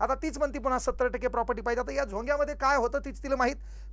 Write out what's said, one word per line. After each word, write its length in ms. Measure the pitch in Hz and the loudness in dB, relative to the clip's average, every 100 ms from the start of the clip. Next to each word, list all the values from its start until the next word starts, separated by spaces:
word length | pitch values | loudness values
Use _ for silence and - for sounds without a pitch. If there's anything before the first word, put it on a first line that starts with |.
आता 140 | 247 262 | 0 0
तीच 220 | 320 277 | -2 0
म्हणती 220 | 285 285 | -2 0
पुन्हा 200 | 262 254 | 0 0
सत्तर 280 | 262 - 247 | 0 0 0
टक्के 200 | 247 254 | 0 -2
प्रॉपर्टी 340 | 240 233 233 | 0 0 -2
पाहिजे. 200 | 226 240 | 0 -2
आता 120 | 247 | -2
या 100 | 269 | -2
झोंग्यामध्ये 520 | 269 202 247 294 294 285 | -2 -2 0 0 0 2
काय 220 | 262 277 | 4 4
होतं 220 | 226 - | 4 0
तीच 240 | - - | -6 -8
तिला 120 | 269 262 | -2 2
माहीत. 200 | 254 285 - - - | 2 0 -8 -14 2